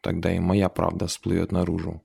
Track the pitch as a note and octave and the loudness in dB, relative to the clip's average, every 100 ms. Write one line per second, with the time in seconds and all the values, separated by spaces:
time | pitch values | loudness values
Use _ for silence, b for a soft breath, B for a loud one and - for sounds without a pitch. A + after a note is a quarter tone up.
0 | - F2 F2+ F2+ F2 G2 F#2 - F2 F2 | -2 0 0 2 2 4 2 2 -2 0
1 | F2 - - F2+ F2 F#2 F2+ E2 E2+ E2 | -6 -4 -2 -2 0 0 0 -2 -4 -8